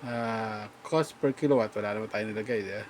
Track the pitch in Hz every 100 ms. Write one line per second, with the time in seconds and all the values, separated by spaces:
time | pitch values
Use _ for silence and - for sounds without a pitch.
0 | 127 120 117 110 110 107 104 - - 160
1 | 151 - 143 135 147 135 110 107 104 104
2 | 110 104 110 107 110 117 98 101 104